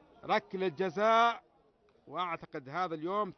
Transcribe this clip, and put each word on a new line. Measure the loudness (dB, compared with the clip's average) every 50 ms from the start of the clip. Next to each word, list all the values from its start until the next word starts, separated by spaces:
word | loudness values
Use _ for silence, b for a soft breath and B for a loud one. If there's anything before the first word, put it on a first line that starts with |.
| -20 _ -20 -10 -4
ركلة | -2 0 0 -2 -2 -4 -2 -2
جزاء، | -2 0 -2 -2 -2 0 2 4 4 6 6 6 4 2 -2 -8 _ _ _ _ _ _ _ _ _ _ _ _
وأعتقد | -10 -8 -6 -4 -4 -6 -8 -8 -8 -10 -10 -8 -6
هذا | -4 -4 -2 -2 -4
اليوم | -4 -4 -2 -2 -2 -2 -2 -6